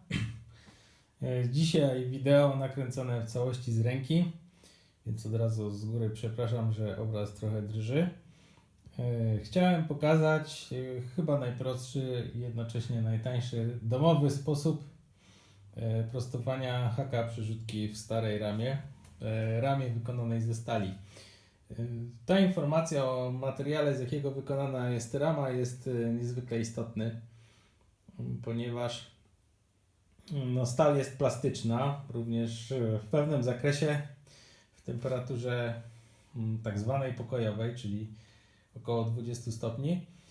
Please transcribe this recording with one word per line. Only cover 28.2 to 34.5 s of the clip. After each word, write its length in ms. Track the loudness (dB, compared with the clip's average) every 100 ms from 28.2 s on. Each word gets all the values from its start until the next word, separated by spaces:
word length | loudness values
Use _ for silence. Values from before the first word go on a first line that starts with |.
| -6 -6
ponieważ, 680 | -4 -4 -4 -4 -4 -6 -12 -20 _ _ _ _ _ _ _ _ _ _ -8
no, 340 | -4 0 0 2
stal 300 | 4 6 6
jest 220 | 2 2
plastyczna, 840 | 0 2 0 0 0 2 2 0 -4
również, 640 | -6 -2 0 0 -4 -4
e, 260 | -2 2 0
w 80 | 0
pewnym 360 | 2 2 2
zakresie 600 | 2 0 2 2 2 0 -2 -12 -20 -20 -20